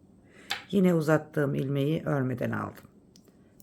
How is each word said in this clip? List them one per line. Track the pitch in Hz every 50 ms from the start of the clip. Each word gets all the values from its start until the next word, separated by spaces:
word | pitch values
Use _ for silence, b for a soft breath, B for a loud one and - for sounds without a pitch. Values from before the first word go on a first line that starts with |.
| - - - - B B B B B B B B B B
Yine | - 202 185 185 175
uzattığım | 165 151 143 160 151 151 - - 151 147 135 143
ilmeği | 143 143 131 139 139 139 147 160 170 -
örmeden | 147 151 139 131 127 123 123 - 113
aldım. | 110 107 104 104 - - - - - - - _ - - b b b b b b b b